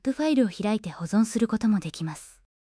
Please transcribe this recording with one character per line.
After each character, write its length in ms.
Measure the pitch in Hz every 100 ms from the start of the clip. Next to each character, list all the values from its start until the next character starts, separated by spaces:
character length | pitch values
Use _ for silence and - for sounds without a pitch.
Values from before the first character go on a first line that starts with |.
プ 100 | 262
フ 120 | 269
ァ 60 | 311
イ 40 |
ル 100 | 269
を 40 | 220
開 280 | - 202 214
い 40 |
て 100 | 180
保 160 | - 165
存 180 | 208
す 140 | 226 226
る 100 | 220
こ 100 | 220
と 120 | 226
も 100 | 208
で 100 | 160
き 140 | -
ま 120 | 160 151
す。 260 | - - _ _ _